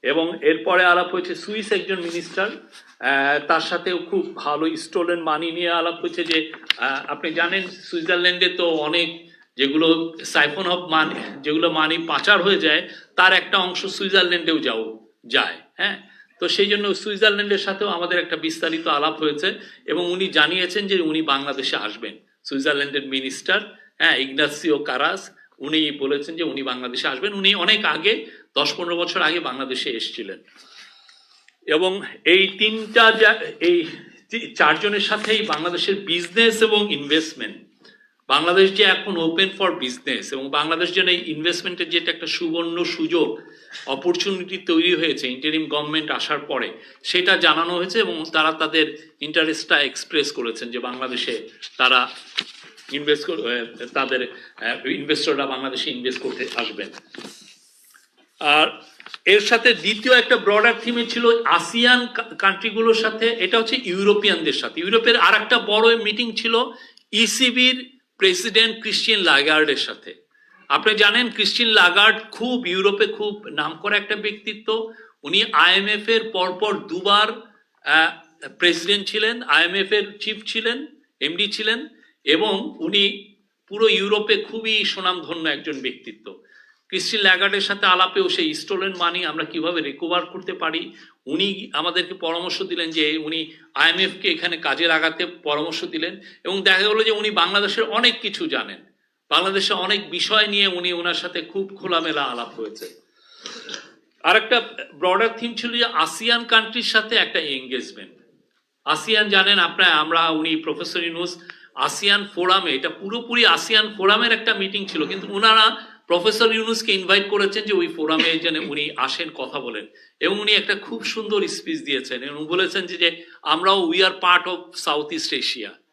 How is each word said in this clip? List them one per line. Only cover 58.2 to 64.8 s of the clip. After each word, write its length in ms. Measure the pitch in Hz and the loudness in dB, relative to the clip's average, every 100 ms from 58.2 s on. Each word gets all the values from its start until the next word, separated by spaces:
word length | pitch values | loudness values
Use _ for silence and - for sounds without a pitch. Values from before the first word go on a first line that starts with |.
| _ _ | _ _
আর 260 | 147 147 160 - - _ - - | 2 4 4 0 -20 _ -20 -4
এর 160 | - 208 | 4 6
সাথে 340 | 208 233 240 | 6 4 6
দ্বিতীয় 400 | 196 170 214 254 | 4 0 -2 6
একটা 220 | 254 233 240 | 6 6 2
ব্রডার 380 | 196 208 233 233 | 4 4 4 2
থিমে 260 | 240 240 226 | -2 -2 -2
ছিল 380 | 240 240 233 | 2 4 4
আসিয়ান 600 | 233 165 - 233 247 247 240 | 4 2 2 2 4 4 2
কা-, 280 | - - - | -8 -10 0
কান্ট্রিগুলোর 560 | 196 190 226 214 226 | 0 2 -4 2 4
সাথে, 320 | 220 220 214 226 | 4 2 0 0
এটা 320 | 226 214 226 | 0 2 2
হচ্ছে 180 | 220 254 | 2 -2
ইউরোপিয়ানদের 680 | 214 180 196 208 202 170 160 | -2 0 2 4 4 2 0
সাথে। 280 | - 117 160 | -2 -4 -6